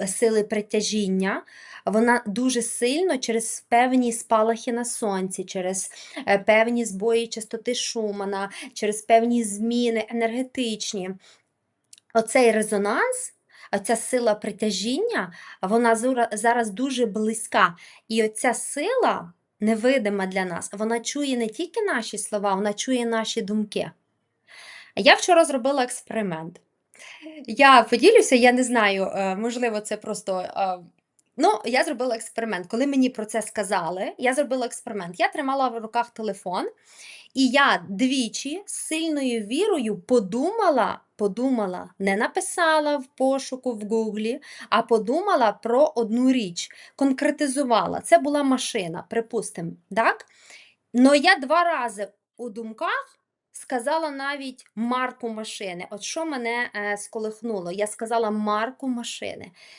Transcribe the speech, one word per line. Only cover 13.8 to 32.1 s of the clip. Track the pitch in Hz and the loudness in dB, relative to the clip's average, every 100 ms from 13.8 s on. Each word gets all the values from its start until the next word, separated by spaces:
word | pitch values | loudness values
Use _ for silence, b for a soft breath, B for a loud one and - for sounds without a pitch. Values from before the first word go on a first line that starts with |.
| 202 226 | 0 -2
сила | - 254 233 | 0 0 2
притяжіння, | - 233 196 214 185 214 277 466 359 180 B B B | 0 -2 -4 -2 -2 -2 -2 -2 -2 -6 B B B
вона | 185 226 240 226 | 0 2 4 2
зура-, | 247 254 233 | 2 0 0
зараз | 214 233 240 226 | 0 2 2 0
дуже | 190 269 247 233 | -2 -2 0 0
близька. | 214 214 220 - 226 185 170 B B B | 0 -2 -2 -2 2 2 0 B B B
І | 226 | 0
оця | 214 214 254 | 0 0 -2
сила, | 226 - 285 359 523 311 190 170 - _ - | 0 -4 -4 -2 2 2 0 -6 -18 _ -4
невидима | 208 226 247 269 202 202 190 | 0 2 2 2 0 -2 -2
для | 190 | -2
нас, | 185 175 - | -2 -4 -8
вона | 202 220 233 | -6 -2 -2
чує | - 285 285 247 | -4 -4 -2 -2
не | 226 | -2
тільки | 226 339 466 | -4 -6 -2
наші | 403 269 220 202 | -2 -2 -4 -8
слова, | - 208 202 | -6 -2 0
вона | 190 208 | 0 0
чує | 208 - 254 233 | -2 -2 0 0
наші | 226 220 233 | -2 -2 -4
думки. | 196 214 214 190 160 - _ _ _ _ _ B B B B B | -2 -2 -2 -4 -6 -10 _ _ _ _ _ B B B B B
Я | 220 | 6
вчора | 392 - 339 | 6 6 4
зробила | 311 277 247 285 | 4 2 0 0
експеримент. | 247 - - 220 202 160 165 175 _ _ _ - B B 311 311 240 | -2 -6 -8 -6 -4 -6 -10 -16 _ _ _ -20 B B -18 -16 -6
Я | 226 277 254 | 6 8 10
поділюся, | 220 233 320 453 - 254 | 8 6 8 8 8 6
я | 247 | 6
не | 247 | 4
знаю, | 247 240 208 196 190 | 2 2 2 2 -2
е, | 196 190 190 | -2 -2 -2
можливо, | 226 240 240 214 | -4 -2 -2 -2
це | 208 208 | -6 -8
просто, | 214 208 - 185 | -6 -8 -4 -6
е, | 185 - 190 180 170 _ _ _ _ - | -4 -4 -2 -4 -10 _ _ _ _ 0
ну, | 339 - | 2 2
я | 226 247 | 0 0
зробила | 311 226 262 | 0 -2 -4